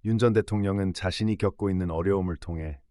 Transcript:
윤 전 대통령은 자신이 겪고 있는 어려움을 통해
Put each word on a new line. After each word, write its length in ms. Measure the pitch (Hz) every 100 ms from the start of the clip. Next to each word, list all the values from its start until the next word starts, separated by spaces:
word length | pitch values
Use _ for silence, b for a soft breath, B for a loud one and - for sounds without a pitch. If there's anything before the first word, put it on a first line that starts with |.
윤 140 | 107 113
전 140 | 120
대통령은 600 | 107 - 104 98 98 95
자신이 420 | 87 92 - 110 107
겪고 340 | 98 - 101
있는 220 | 92 87
어려움을 440 | 80 92 98 90 80
통해 440 | - 82 78 71 _